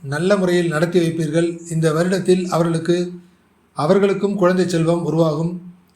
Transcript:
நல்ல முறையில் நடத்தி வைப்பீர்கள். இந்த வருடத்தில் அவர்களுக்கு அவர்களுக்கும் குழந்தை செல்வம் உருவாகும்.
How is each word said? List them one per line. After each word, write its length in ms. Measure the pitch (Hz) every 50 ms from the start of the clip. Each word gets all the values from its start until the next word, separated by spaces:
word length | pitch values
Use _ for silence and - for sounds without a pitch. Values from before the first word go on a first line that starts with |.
| -
நல்ல 340 | 135 139 151 170 190 202
முறையில் 320 | 196 185 180 175 175 175 170
நடத்தி 320 | 151 151 165 170 175 185
வைப்பீர்கள். 600 | 165 165 156 165 160 147 156 165 170 170 170 - - -
இந்த 220 | 165 160 160 160 151
வருடத்தில் 540 | 160 175 180 196 185 - - 180 180 180
அவர்களுக்கு 640 | 175 - 160 170 170 165 160 165 - 175 180 175 175 - - - _ _ _ _ _ _ _ _ _ _
அவர்களுக்கும் 640 | - 143 156 190 202 196 202 190 190 208 196 202
குழந்தை 340 | - 175 175 185 185 180 -
செல்வம் 360 | 170 165 160 160 170 170 160
உருவாகும். 580 | 151 151 160 165 160 151 151 165 170 180 180 - - - _ _ _ _